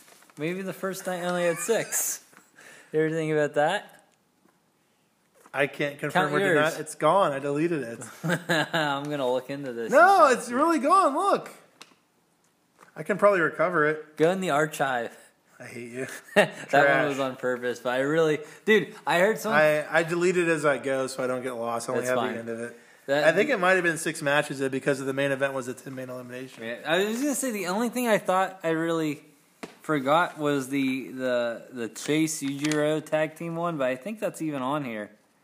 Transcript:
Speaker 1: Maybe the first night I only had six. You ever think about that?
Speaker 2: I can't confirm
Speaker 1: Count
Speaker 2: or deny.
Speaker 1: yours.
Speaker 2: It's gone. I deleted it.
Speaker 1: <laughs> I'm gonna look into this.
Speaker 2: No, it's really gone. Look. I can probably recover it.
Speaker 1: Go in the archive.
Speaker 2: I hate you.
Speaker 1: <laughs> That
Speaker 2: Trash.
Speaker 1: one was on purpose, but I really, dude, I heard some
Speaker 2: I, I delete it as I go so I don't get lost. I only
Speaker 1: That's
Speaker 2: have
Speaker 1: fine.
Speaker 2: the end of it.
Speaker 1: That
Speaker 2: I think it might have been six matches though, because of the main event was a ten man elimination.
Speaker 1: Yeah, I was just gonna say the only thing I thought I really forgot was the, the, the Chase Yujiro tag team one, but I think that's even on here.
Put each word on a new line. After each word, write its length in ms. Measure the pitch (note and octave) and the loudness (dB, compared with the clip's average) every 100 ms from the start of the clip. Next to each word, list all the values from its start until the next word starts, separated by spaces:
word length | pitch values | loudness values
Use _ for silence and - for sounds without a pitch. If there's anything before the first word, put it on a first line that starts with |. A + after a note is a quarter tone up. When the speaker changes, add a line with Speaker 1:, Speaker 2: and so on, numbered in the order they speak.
| - - - - | -20 -20 -20 -8
Speaker 1:
Maybe 240 | D#3 F#3 | -6 -6
the 120 | F#3+ | -8
first 340 | - F#3+ F#3 F#3 | -8 -8 -8 -6
night 160 | F3+ | -4
I 20 | F3 | -2
only 180 | F3+ F3 | 0 0
had 120 | E3+ | 0
six. 640 | - G#3+ - - - - - - _ _ - - - | 0 -2 0 -4 -4 -6 -12 -20 _ _ -20 -20 -4
You 60 | D#3 | 0
ever 80 | D#3 | 0
think 240 | D#3+ D#3 | 0 0
about 220 | D3+ D3 D3 | 0 0 2
that? 480 | D3+ G3+ - - _ _ _ _ _ _ _ _ _ _ _ _ _ _ - | 2 0 -4 -18 _ _ _ _ _ _ _ _ _ _ _ _ _ _ -8
Speaker 2:
I 120 | C3+ C#3 | -2 -2
can't 320 | - D3 C#3+ | -2 -6 -6
confirm 320 | D3+ F3+ D3+ | -4 0 0
Speaker 1:
Count 60 | D3 | 2
Speaker 2:
or 120 | G3 | 2
deny. 140 | D#3 | 4
Speaker 1:
yours. 160 | D#3 D#3+ | 2 0
Speaker 2:
It's 140 | D3+ | -8
gone. 380 | - D3+ F#3 F3 | 0 2 4 2
I 80 | C#3 | 0
deleted 420 | C#3+ C#3+ E3+ D#3+ | -2 -2 0 -2
it. 180 | A#2+ A#2 A#2 - | -6 -10 -14 -8
Speaker 1:
<laughs> 460 | E3 E3+ - E3 - | -4 -2 0 -2 0
I'm 320 | E3+ D3+ C#3 D3 | -2 -2 -2 -4
gonna 240 | D3 B2+ | -4 0
look 180 | B2+ B2+ | -2 -4
into 240 | C#3 C#3 | -8 -8
this. 180 | A#2 A2+ | -6 2
Speaker 2:
No, 360 | B3+ F4+ G4 D4 | 6 8 8 6
it's 240 | A3+ A3+ | 4 0
really 260 | B3 D#4+ D#4+ | 0 2 2
gone. 380 | C4+ F#4 E4+ C#4 | 4 4 4 2
Look. 340 | G4 D4+ - - _ - - _ _ _ _ _ _ _ _ _ - - | 0 0 -2 -18 _ -20 -20 _ _ _ _ _ _ _ _ _ -18 -10
I 60 | |
can 140 | D#3+ G3 | -4 4
probably 220 | G3+ G3 | 4 6
recover 460 | D#3 - E3 F3 D3+ | 2 2 0 2 2
it. 280 | D3+ - - | 0 -6 0
Speaker 1:
Go 120 | D#3+ | 2
in 100 | F#3+ | 2
the 100 | F#3 | 0
archive. 640 | C#3+ D#3 - C3+ B2+ A2+ - - _ _ - | 0 0 0 -2 -2 -4 -10 -20 _ _ -20
Speaker 2:
I 60 | B2 | -16
hate 260 | B2 A#2+ | -14 -12
you. 160 | B2 C3 - | -8 -10 -10
Speaker 1:
<laughs> 140 | - - | 0 4
That 340 | D#3 - - | 4 0 0
Speaker 2:
Trash. 300 | C#3+ C#3+ C3+ | 4 6 4
Speaker 1:
one 100 | B2+ | 2
was 100 | C3+ | 0
on 160 | C3+ B2 | -4 -2
purpose, 420 | B2+ B2 B2 A2+ | -4 -2 -4 -4
but 100 | B2+ | -2
I 80 | B2+ | -2
really, 380 | C#3 D#3+ D#3+ D3+ - - - | 0 2 2 2 -4 -6 2
dude, 280 | G#3+ - - - | 4 2 -4 0
I 100 | E3+ | 2
heard 200 | G3 G3+ | 2 2
some 140 | G#3+ | 0
Speaker 2:
I, 320 | D3+ D3+ D3+ C#3+ | 4 4 4 0
I 120 | D#3+ | 0
delete 340 | E3 F3 F3 F3+ | 2 2 2 2
it 100 | E3+ | 2
as 180 | D#3+ D3 | 2 2
I 120 | C3 | 0
go 300 | C3 C3+ C3 | 0 -2 -2
so 160 | - | -4
I 40 | B2+ | -4
don't 140 | B2+ | -4
get 140 | B2+ A#2+ | -4 -6
lost. 340 | A#2 A#2 A#2+ | -4 -4 -4
I 40 | |
only 80 | B2 B2 | -2 0
Speaker 1:
That's 40 | |
Speaker 2:
have 80 | B2+ | 0
Speaker 1:
fine. 140 | A2 | 0
Speaker 2:
the 60 | A2 | -4
end 100 | A#2 | -8
of 100 | A2+ | -8
it. 200 | A#2 - - - - | -10 -14 -20 -14 -2
Speaker 1:
That 160 | C#3 | 2
Speaker 2:
I 80 | D3+ | 4
think 180 | E3+ A3+ | 4 2
it 100 | A#3 | 2
might 140 | F3+ | 4
have 100 | F#3+ | 4
been 140 | F3 D#3+ | 2 0
six 240 | E3+ D3+ | -2 -4
matches 380 | D3 C#3+ C#3+ C#3 | 0 2 2 -2
though, 100 | C3+ | -2
because 300 | C3+ - C3+ | -2 0 0
of 80 | C3+ | -2
the 60 | |
main 180 | C3+ C#3 | -2 0
event 220 | C3 C#3 | 0 -2
was 140 | C3+ B2 | -2 -6
a 60 | |
ten 220 | B2 - C3 | -10 -12 -12
man 140 | B2+ | -10
elimination. 520 | B2 B2 B2 C3 - | -12 -12 -14 -14 -12
Speaker 1:
Yeah, 140 | A2+ A#2 C#3+ | -10 -8 0
I 120 | E3+ | 0
was 80 | G#3 | 0
just 140 | A3+ | -2
gonna 120 | D4 C4 | -2 -2
say 160 | C4 | -4
the 160 | G#3+ F3 | -4 -4
only 220 | G3 A#3+ | -2 -2
thing 180 | A#3+ A#3+ | -2 0
I 120 | G3+ | 2
thought 400 | - F#3 F#3 F#3 | 2 0 0 -2
I 60 | E3 | -2
really 520 | D#3+ E3 E3 D#3 C#3 - _ _ _ - - | -2 0 -2 -2 -4 -10 _ _ _ -20 -12
forgot 560 | - D3+ C3 D#3+ E3+ D#3 | -2 -2 2 2 2 0
was 300 | D3 C#3+ B2+ | 0 0 0
the, 400 | C#3 C3+ C3 A#2+ | -2 -2 -2 -6
the, 520 | C3 B2+ B2 A#2+ A#2 - | -6 -2 0 -2 -6 -10
the 160 | B2+ A2+ | -8 -8
Chase 560 | - - D3+ D#3+ D#3 | -6 -2 0 0 -2
Yujiro 600 | C#3 C#3 D3+ D3+ D3+ D#3 | -6 -4 -2 0 0 0
tag 340 | - D#3 D#3 - | -2 -2 -2 -6
team 180 | E3+ E3 | -8 -4
one, 220 | E3+ D#3 | -4 -2
but 100 | B2+ | -2
I 80 | B2+ | -2
think 240 | G3+ A3 | -6 -8
that's 220 | F#3+ D#3+ | -6 -6
even 200 | D#3 C#3+ | -6 -4
on 220 | B2+ D3+ | -4 -4
here. 260 | C3+ A2 G#2 - _ _ | -4 -8 -10 -14 _ _